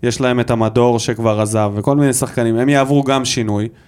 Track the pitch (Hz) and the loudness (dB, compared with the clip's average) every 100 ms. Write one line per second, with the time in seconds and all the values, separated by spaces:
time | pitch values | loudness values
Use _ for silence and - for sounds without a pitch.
0 | 120 113 127 123 117 117 110 113 123 117 | -2 -2 0 0 0 0 0 2 2 2
1 | - 113 113 107 104 110 104 101 104 143 | -2 -2 0 0 0 0 0 -2 0 2
2 | 143 127 127 - 117 113 131 143 135 143 | 2 0 -4 -2 0 0 2 2 2 0
3 | 135 135 123 - 110 104 110 - | 2 -2 -2 -4 -2 -2 -4 -8